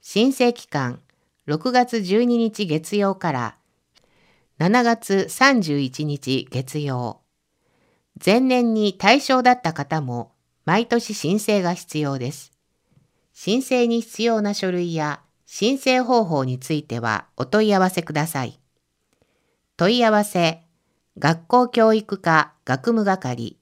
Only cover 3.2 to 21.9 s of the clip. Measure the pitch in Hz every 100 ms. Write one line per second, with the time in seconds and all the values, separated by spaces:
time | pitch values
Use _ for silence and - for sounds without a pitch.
3.2 | 175 131 113 - _ _ _ _ _ _
4.2 | _ _ _ _ 165 240 233 226 - 196
5.2 | - - 262 262 165 143 135 131 151 143
6.2 | - 131 - 123 127 151 143 127 120 -
7.2 | _ _ _ _ _ _ _ _ _ -
8.2 | - 226 262 254 233 220 208 190 196 262
9.2 | - 254 247 247 170 160 143 160 131 120
10.2 | 117 _ _ _ - 190 233 240 - 208
11.2 | 151 208 208 208 175 180 - 151 147 135
12.2 | 123 - - _ _ _ _ _ _ _
13.2 | _ - - 226 262 254 240 233 226 -
14.2 | 226 226 208 208 190 180 175 165 151 147
15.2 | _ _ _ - 214 269 269 254 240 247
16.2 | 190 151 131 127 - 156 147 117 117 107
17.2 | - _ 139 208 214 196 185 185 165 156
18.2 | 160 143 123 - _ _ _ _ _ _
19.2 | _ _ _ _ _ - 175 247 233 214
20.2 | 208 180 165 165 _ _ _ _ _ -
21.2 | 143 165 - 247 247 240 220